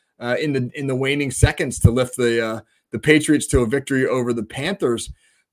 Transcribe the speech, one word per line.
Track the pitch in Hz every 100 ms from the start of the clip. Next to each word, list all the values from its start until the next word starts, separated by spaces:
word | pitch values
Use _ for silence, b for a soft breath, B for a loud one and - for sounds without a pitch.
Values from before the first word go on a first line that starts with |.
| _ -
uh, | 120 123
in | 151
the, | 135 123
in | 147 135
the | 127
waning | 135 143 139
seconds | - 143 156 143 -
to | -
lift | 123 123 -
the, | 120 117 113
uh, | 110 - _ -
the | 104
Patriots | 156 156 147 143 -
to | 135
a | 113
victory | 135 135 135 131
over | 127 120
the | 117
Panthers. | 104 131 160 196 131 113 - b b b b